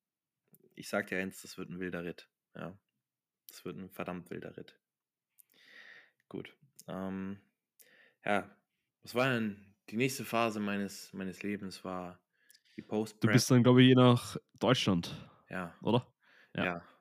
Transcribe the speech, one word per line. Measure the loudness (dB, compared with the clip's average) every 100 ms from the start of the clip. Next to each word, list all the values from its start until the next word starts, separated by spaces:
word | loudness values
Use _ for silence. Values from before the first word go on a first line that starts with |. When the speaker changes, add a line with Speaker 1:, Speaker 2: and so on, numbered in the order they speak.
| _ _ _ _ _ -20 _
Speaker 1:
ich | -20 -6
sag | -6 -4
dir | -6
eins, | -8 -10
das | -16 -16
wird | -14
ein | -10
wilder | -8 -8
Ritt, | -10 -12 -18 _ _
ja. | -14 -14 -16 _ _ _ _ _ _ -20
Das | -16
wird | -14 -12
ein | -14
verdammt | -12 -10 -10 -12
wilder | -14 -12 -16
Ritt. | -20 _ _ _ _ _ _ _ _ _ -20 -20 -20 -20 -20 _ -16
Gut. | -14 -14 -20 _ -20 -14
Ähm, | -10 -8 -8 -8 -12 _ _ _ _ -20 _ _ _
ja, | -2 -2 -2 _ _ _ _ _
was | -6 -2
war | 0
denn | 0 -2 -6 -16 _ -10
die | -4
nächste | -4 -4
Phase | -4 0 0 -2
meines, | -4 -4 -6 -10 -14
meines | -10 -10 -8
Lebens, | -8 -8 -10 -12
war | -10 -8 -10 -14 _ _ _ _ _ -20
die | -6 -4 -4 0
Speaker 2:
Du | 4
Speaker 1:
Post-Prep. |
Speaker 2:
bist | 4 6
dann, | 6
glaub | 8 8
ich, | 10
nach | 10 8 6 0 -12 -14 -2
Deutschland, | 2 2 2 0 -2 -10 -18 _ -14
Speaker 1:
Ja. | -10 -10 -8
Speaker 2:
oder? | -2 -2 -2 _ _ _ _
Ja. | -4 -4
Speaker 1:
Ja, | -4 -12 _